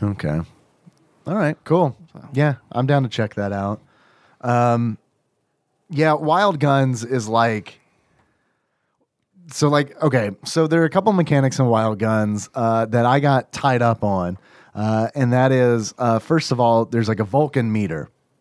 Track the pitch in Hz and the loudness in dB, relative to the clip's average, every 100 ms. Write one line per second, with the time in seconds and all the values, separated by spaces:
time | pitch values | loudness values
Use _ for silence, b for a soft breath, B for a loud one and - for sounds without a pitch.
0 | 104 98 73 78 82 _ _ _ - _ | -6 -4 -4 -4 -6 _ _ _ -20 _
1 | _ _ - 208 151 - - 165 151 - | _ _ -6 -2 -2 -4 -2 0 0 -4
2 | - - - 135 151 135 _ 120 131 143 | -20 -20 -8 0 0 0 _ -4 0 2
3 | 123 - 107 - 101 101 98 107 _ b | 0 -4 -4 -4 -4 -2 -4 -6 _ b
4 | b b b b 120 120 120 120 117 107 | b b b b -2 2 2 2 -2 -6
5 | _ _ _ _ _ _ _ _ - 147 | _ _ _ _ _ _ _ _ -10 -2
6 | 156 151 156 175 202 156 143 139 131 120 | 0 0 0 0 0 0 0 2 2 -2
7 | 120 131 110 113 117 110 - - _ _ | -4 -6 -2 0 0 -2 -8 -20 _ _
8 | _ _ _ _ _ _ _ _ _ _ | _ _ _ _ _ _ _ _ _ _
9 | _ _ _ _ 170 - 147 147 143 - | _ _ _ _ -16 -2 2 2 0 -2
10 | 156 127 104 95 - 165 160 165 160 180 | 0 0 -2 -6 -6 -2 0 2 2 2
11 | 202 190 156 143 135 - 127 110 110 104 | 2 0 2 2 2 0 2 2 0 -2
12 | 110 110 107 104 - - 113 113 113 117 | 0 0 0 -4 -6 -4 0 0 0 0
13 | 120 139 143 131 - - 143 123 117 110 | 2 2 2 0 -2 -4 -2 2 2 0
14 | 104 95 87 92 b b b 101 110 110 | -2 -2 -2 -6 b b b -6 -2 0
15 | 113 147 123 127 131 131 123 117 104 - | -2 -2 0 2 4 4 2 2 -2 -4
16 | 123 113 - 160 - 127 117 117 113 117 | 0 0 0 -2 0 0 2 2 2 -2
17 | 110 107 104 135 151 139 113 107 98 78 | -2 -2 -2 0 0 -2 -2 -2 -2 -6
18 | - _ _ _ | -10 _ _ _